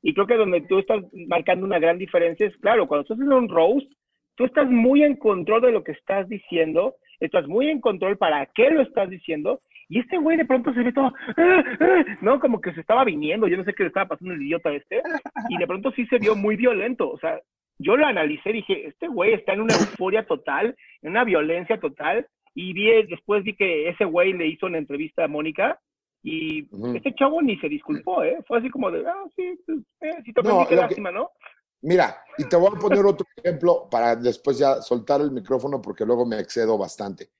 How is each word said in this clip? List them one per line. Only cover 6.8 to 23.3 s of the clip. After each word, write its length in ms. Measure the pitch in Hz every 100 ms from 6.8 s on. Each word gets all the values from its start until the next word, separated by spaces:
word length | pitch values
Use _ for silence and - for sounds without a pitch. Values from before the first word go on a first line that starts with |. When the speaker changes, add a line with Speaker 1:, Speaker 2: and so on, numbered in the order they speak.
| 214 - _ _
Speaker 1:
estás 280 | 165 185 143
muy 220 | 202 294
en 100 | 302
control 360 | 233 190 190 196
para 300 | 175 147 139 -
qué 140 | 254
lo 100 | 320
estás 280 | 254 - 190
diciendo, 500 | 185 - 151 165 269 _ - _
y 100 | 202
este 180 | 240 370
güey 200 | 311 330
de 80 | -
pronto 280 | 262 247
se 80 | 240
ve 100 | 247
todo, 200 | 247 262 - - 226
"Ah, 260 | 349 370 269 226
ah", 240 | 349 370 269 208
¿no? 180 | 202 262
Como 200 | 262 220
que 120 | 180
se 80 | 165
estaba 220 | - 233
viniendo, 440 | 254 151 151 202 202
yo 100 | 180
no 60 |
sé 100 | 190
qué 100 | 196
le 40 | 180
estaba 180 | 196 190
pasando 260 | 214 185
al 80 | 170
idiota 300 | 139 165 165
este, 280 | 143 _ 220 339 311 - - 226
y 80 | -
de 100 | 175
pronto 240 | 190 262
sí 140 | - 240
se 100 | 247
vio 180 | 214 214
muy 200 | 208 214
violento, 540 | 247 208 220 247 151
o 80 | -
sea, 200 | 165 160 _ _ _ _
yo 180 | 139 247
lo 100 | 302
analicé, 440 | 196 156 151 196
dije, 340 | 220 190 185 156
"Este 200 | _ 339
güey 260 | 226 196
está 200 | 220 -
en 80 | 202
una 140 | 226 202
euforia 500 | 202 - 185 214 214
total, 500 | 147 - 143 226 - - _
en 60 | 151
una 120 | 208
violencia 560 | 240 165 156 175 175 220
total", 460 | 156 - 151 214 - _ _ -
y 180 | 185
vi, 300 | 185 214 226 208
después 360 | 170 -